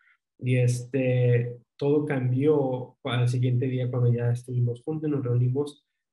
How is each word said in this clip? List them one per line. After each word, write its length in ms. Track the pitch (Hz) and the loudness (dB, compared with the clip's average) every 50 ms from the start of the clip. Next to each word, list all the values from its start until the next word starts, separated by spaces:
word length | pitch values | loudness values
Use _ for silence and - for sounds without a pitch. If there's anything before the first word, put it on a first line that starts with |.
| _ _ _ _ _ _ _ - | _ _ _ _ _ _ _ -8
Y, 200 | - 123 127 123 | -4 0 0 2
este, 1000 | 123 123 123 123 - - - 135 127 127 127 123 123 123 120 120 120 - - - - _ _ - | 2 2 0 -2 -4 -4 -2 -2 0 0 2 2 4 4 4 2 0 -2 -8 -12 -18 _ _ -4
todo 280 | 139 143 147 151 143 | -2 0 2 2 0
cambió 880 | 147 143 131 127 123 127 131 143 156 151 143 135 131 127 123 127 - - _ - | 0 -2 -2 0 0 0 2 2 2 2 2 2 -2 -4 -6 -8 -10 -14 _ -6
al 240 | 131 117 123 123 123 | -4 -2 0 0 0
siguiente 380 | 123 123 127 123 120 120 139 131 | 0 0 0 0 0 0 0 -2
día 220 | 127 127 123 123 | -2 -2 -4 -2
cuando 200 | 127 123 120 120 117 | -2 0 2 2 2
ya 180 | 117 120 120 | 2 0 0
estuvimos 500 | 120 - - - 127 123 120 120 120 - | -2 -2 -4 -4 -2 -2 0 0 -2 -4
juntos, 280 | - 156 160 156 156 151 | -6 -6 -4 -4 -2 -2
nos 140 | 143 131 117 | -2 -2 0
reunimos, 600 | 120 120 123 123 123 127 139 147 147 - - _ _ _ _ _ _ | 0 0 2 2 2 0 -2 -2 -4 -8 -16 _ _ _ _ _ _